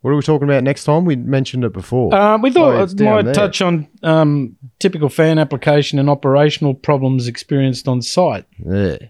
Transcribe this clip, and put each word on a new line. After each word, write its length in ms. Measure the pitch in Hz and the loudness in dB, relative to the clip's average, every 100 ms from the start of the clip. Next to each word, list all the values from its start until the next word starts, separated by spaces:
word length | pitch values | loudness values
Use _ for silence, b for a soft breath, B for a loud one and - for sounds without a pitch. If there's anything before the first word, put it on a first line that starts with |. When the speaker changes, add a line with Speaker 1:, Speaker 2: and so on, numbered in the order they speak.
Speaker 1:
what 100 | 127 | -2
are 40 | 147 | -2
we 60 | |
talking 260 | 143 156 143 | 0 0 2
about 160 | 139 | 0
next 200 | 131 139 | 0 -2
time? 200 | - 151 | 0 0
We 120 | 180 135 | 0 -2
mentioned 480 | 120 135 127 127 | -2 -4 -2 -4
it 100 | 120 | -4
before. 400 | 95 - 127 113 | -6 -4 -2 0
Speaker 2:
Uh, 240 | 196 208 214 | 2 2 2
we 140 | 254 | 2
thought 240 | 262 311 233 | 2 2 2
Speaker 1:
Oh, 80 | |
it's 100 | 196 | -2
Speaker 2:
it 40 | 196 | 0
Speaker 1:
down 180 | 214 214 | 2 2
Speaker 2:
might 100 | 208 | 2
Speaker 1:
there. 80 | |
Speaker 2:
touch 280 | 143 202 - | 0 0 0
on, 240 | 185 170 147 _ | 0 0 -4 _
um, 520 | 165 160 151 147 123 - 131 _ | 0 2 2 0 -4 -10 -20 _
typical 320 | 196 175 147 | -2 0 -4
fan 300 | - 160 160 | 2 2 2
application 580 | 151 139 - 147 143 143 | 0 -2 2 2 2 0
and 120 | 139 | 0
operational 640 | 139 139 135 151 147 147 135 | 0 2 2 2 2 -2 -2
problems 520 | - 143 131 131 120 | -2 0 0 -2 -4
experienced 600 | 120 - 143 135 127 - | -10 -4 0 0 -2 -4
on 160 | 123 | -4
site. 420 | 117 - 175 104 - - | -2 0 0 -2 -10 -16
Speaker 1:
Yeah. 340 | - 98 95 69 | -6 -2 -2 -4